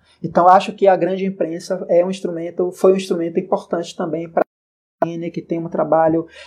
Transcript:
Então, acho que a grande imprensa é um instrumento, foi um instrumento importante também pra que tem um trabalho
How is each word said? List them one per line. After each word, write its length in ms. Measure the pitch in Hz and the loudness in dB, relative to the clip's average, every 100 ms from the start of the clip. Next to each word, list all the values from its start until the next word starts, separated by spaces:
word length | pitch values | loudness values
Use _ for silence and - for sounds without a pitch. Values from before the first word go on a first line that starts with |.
| _ _ | _ _
Então, 240 | 170 170 175 | -4 4 6
acho 260 | 185 196 | 6 4
que 140 | - 196 | 2 4
a 80 | 185 | 4
grande 300 | 170 190 196 | 0 -2 -4
imprensa 600 | 190 160 170 - 185 196 | -4 -6 -6 -8 -8 2
é 140 | 170 | 2
um 60 | 180 | 2
instrumento, 640 | 190 185 165 170 170 180 | -2 -6 -6 -8 -4 -4
foi 220 | - 190 | 2 2
um 20 | 190 | 2
instrumento 440 | 190 175 170 175 | 0 -4 -2 -4
importante 560 | 190 202 - 170 170 - | -2 -4 -4 -6 -6 -8
também 320 | 175 160 165 | -6 -6 -4
pra 160 | 165 - _ _ _ _ _ 165 170 170 | -2 -2 _ _ _ _ _ -4 -4 -6
que 80 | 170 | -8
tem 160 | - 165 | -6 -6
um 120 | 165 | -4
trabalho 580 | - 156 160 160 165 165 - | -4 0 2 4 0 -4 -14